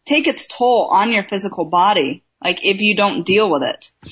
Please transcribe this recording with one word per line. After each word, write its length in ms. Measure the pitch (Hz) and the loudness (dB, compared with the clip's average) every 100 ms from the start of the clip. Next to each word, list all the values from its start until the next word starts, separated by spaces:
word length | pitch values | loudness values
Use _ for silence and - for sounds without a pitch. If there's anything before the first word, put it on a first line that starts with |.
| - | -2
take 220 | 294 320 | 0 0
its 200 | - - | -4 -8
toll 420 | - 247 240 170 | -2 2 2 2
on 220 | 185 214 | 2 2
your 100 | 226 | -2
physical 420 | 196 196 196 180 160 | -2 -6 -6 -6 -2
body, 580 | 175 190 202 135 - _ _ | 2 4 2 0 -4 _ _
like, 160 | 175 180 | -6 -2
if 200 | 185 196 | -2 0
you 140 | 208 208 | 0 2
don't 300 | 202 175 170 | 0 -2 0
deal 240 | 196 214 | 2 2
with 140 | 147 | 0
it. 260 | 127 - - _ - | -2 -6 -14 _ -20